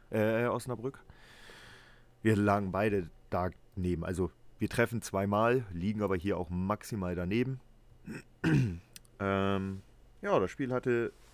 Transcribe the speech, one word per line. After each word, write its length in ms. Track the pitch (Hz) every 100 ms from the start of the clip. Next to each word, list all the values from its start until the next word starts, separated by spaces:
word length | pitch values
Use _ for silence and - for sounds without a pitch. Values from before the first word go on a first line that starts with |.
| -
äh, 340 | 113 107 113 120
Osnabrück. 540 | 113 123 113 127 - - - - - - - - - - - - -
Wir 140 | 110 104
lagen 360 | 104 101 95
beide 380 | 92 110 101 82 - -
daneben. 760 | 92 90 - - - 90 82 82
Also 240 | 90 87 - - -
wir 100 | 104
treffen 320 | - 117 117
zweimal, 640 | - 98 101 104 117 127 107
liegen 300 | 85 95 107
aber 120 | 101 92
hier 220 | 98 87
auch 120 | 90
maximal 640 | 90 95 107 - 110 90 90
daneben. 440 | 90 113 127 131 - - - - - - - -
<clears throat> 380 | 165 147 117 85 - - - -
Ähm, 600 | 98 98 98 98 98 95 - - - -
ja, 180 | 302 151
das 100 | 92
Spiel 220 | - 127
hatte 400 | 127 127 120 113 - -